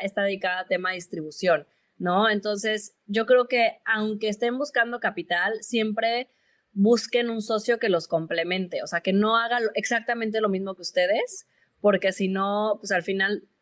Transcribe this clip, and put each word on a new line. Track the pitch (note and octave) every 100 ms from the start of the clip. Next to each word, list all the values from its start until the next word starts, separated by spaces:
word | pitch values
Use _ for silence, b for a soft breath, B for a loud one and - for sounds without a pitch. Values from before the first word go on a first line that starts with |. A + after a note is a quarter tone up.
está | G3 G3+
dedicada | G3 G3 F#3+ F3+
a | F3+
tema | F3+ F#3
de | F#3
distribución, | F3 E3+ D#3 - F#3 D#3 - _ _ -
¿no? | F3 F#3 A3
Entonces, | G#3 G#3 G3+ G#3+ G#3+ - _ -
yo | G#3 A3+
creo | B3+ B3
que | B3 A3+ - -
aunque | A3 G#3+ G#3+ G#3+
estén | G#3 A#3+ B3+
buscando | C#4+ B3 A#3 A#3+
capital, | G3 F#3+ E3 F3 F#3+ A3
siempre | - A#3 A3 G#3+ A3+ A#3+ C4 _ _ _ _
busquen | G3+ G3+ A#3 - A#3+ A#3+
un | A3+
socio | G#3+ A3 G#3+ A#3
que | A3+
los | F3 -
complemente, | E3 D#3+ E3+ E3+ F#3 F3+ C#3+
o | C3+
sea, | E3+
que | -
no | G3 G#3+ A#3
haga | A#3 A#3+
lo-, | A3
exactamente | A3+ G#3 A#3 A3+ A#3 A3 A3
lo | G#3+
mismo | F#3+ F#3+ F#3
que |
ustedes, | F3 - F3+ A3+ B4 - - _ _ _
porque | G#3 F#3+ F#3+
si | F#3+ F#3+
no, | F#3+ G3 G#3 G#3+ G#3
pues, | G3
al | F#3
final | E3+ F#3+ G3 G#3 - _